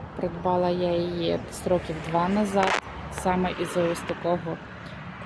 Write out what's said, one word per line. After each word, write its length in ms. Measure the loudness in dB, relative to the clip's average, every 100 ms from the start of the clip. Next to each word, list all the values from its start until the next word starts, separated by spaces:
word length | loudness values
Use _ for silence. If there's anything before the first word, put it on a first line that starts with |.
| -6 -4
Придбала 540 | -4 -2 2 4 4
я 260 | 4 2 2
її 420 | 0 0 0 0 -2
десь 200 | -4 2
років 300 | 2 2 -6 0
два 180 | 2 2
назад, 540 | 2 2 4 4 2 -2 -10 -10
саме 380 | -4 0 2 2 0
із 160 | -2 2
ось 240 | 2 0
такого 560 | -4 -2 0 0 -2 -8 -10 -14 -12 -12 -12 -4